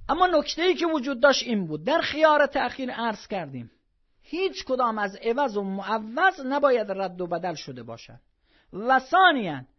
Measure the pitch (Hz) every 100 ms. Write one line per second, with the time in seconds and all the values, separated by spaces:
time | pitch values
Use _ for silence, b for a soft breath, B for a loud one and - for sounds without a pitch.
0 | - 320 359 311 294 - 359 285 339 311
1 | 254 247 277 262 247 214 165 151 180 330
2 | - 294 311 294 285 285 247 - 247 226
3 | 233 208 - 196 147 131 113 _ _ _
4 | _ _ - 330 381 - - 254 233 220
5 | 202 202 226 247 277 202 196 196 190 220
6 | 214 262 381 - 254 285 285 240 208 190
7 | 190 180 175 170 180 151 - 123 117 117
8 | - 120 _ _ _ _ _ 175 233 262
9 | 262 359 370 277 185 135 127